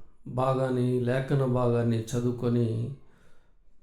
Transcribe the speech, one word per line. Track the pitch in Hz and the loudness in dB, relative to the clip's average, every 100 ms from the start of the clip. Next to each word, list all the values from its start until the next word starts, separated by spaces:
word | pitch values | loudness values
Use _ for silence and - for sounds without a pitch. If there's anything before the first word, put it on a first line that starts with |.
| - - - | -16 -16 -8
భాగాన్ని, | 127 131 131 131 127 123 123 | -2 0 2 0 0 2 0
లేఖన | 120 131 135 139 | 2 0 0 0
భాగాన్ని | 127 123 120 117 120 113 | 2 2 2 2 2 0
చదువుకొని | - 120 123 120 123 120 113 113 135 139 - - - - - - - - | -2 -2 -2 0 0 2 2 -2 -4 -8 -18 -20 -20 -20 -20 -20 -20 -20